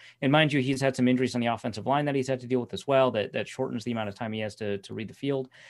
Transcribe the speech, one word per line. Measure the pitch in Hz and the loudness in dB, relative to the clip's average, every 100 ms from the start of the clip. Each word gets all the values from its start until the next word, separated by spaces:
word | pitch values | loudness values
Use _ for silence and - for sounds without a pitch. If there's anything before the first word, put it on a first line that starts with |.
| - _ | -20 _
and | 139 | 4
mind | 147 156 | 6 6
you, | 143 | 4
he's | 127 135 | 2 2
had | 135 131 | 0 2
some | 123 | 2
injuries | 127 127 123 | 4 2 0
on | |
the | 117 | 0
offensive | 113 123 107 104 | -2 -4 -6 0
line | 143 147 | 0 0
that | 139 | -2
he's | 131 | 0
had | 131 | -4
to | 120 | 0
deal | 127 | -2
with | 120 | -2
as | 98 - | -8 2
well, | 135 131 | 4 4
that, | 113 98 | 2 -2
that | 127 104 | -4 -6
shortens | - 131 123 | -4 -4 -4
the | 113 | -4
amount | 117 107 | -4 -4
of | 101 | -6
time | 113 | -6
he | 110 | -4
has | 107 - | -6 -6
to, | 107 101 | -4 -4
to | - | -6
read | 98 107 | -10 -10
the | |
field. | - 139 139 131 - - | -6 -2 -2 -4 -14 -20